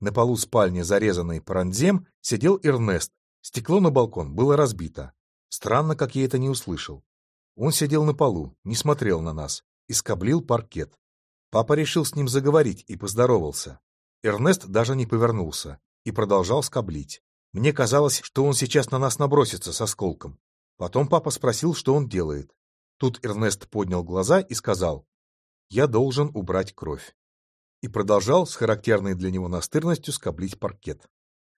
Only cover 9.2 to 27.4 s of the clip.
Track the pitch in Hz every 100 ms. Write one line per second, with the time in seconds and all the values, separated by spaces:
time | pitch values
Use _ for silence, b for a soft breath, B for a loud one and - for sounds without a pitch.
9.2 | 80 78 71 - _ _ - 113 - 92
10.2 | 101 139 120 117 110 85 71 _ _ _
11.2 | _ _ - 107 113 147 151 170 147 151
12.2 | 131 135 139 156 127 95 - 90 101 107
13.2 | 127 110 76 - - 67 _ _ _ _
14.2 | 110 104 151 185 95 107 117 131 113 117
15.2 | 117 110 80 - 73 69 _ _ 113 90
16.2 | 101 98 90 139 143 131 95 76 71 -
17.2 | _ _ _ 92 139 143 117 143 143 -
18.2 | - 135 143 127 127 147 - 131 135 -
19.2 | 139 143 117 87 90 - 110 - 95 80
20.2 | - 71 _ _ _ - 90 127 139 165
21.2 | 151 - 131 - 160 151 - 143 127 92
22.2 | 78 73 69 _ _ _ _ - 127 117
23.2 | 117 104 110 - - 107 92 90 85 92
24.2 | 98 185 190 117 - 92 87 71 _ _
25.2 | _ _ _ _ _ 107 143 113 135 127
26.2 | 147 110 92 92 95 - 80 69 - _
27.2 | _ _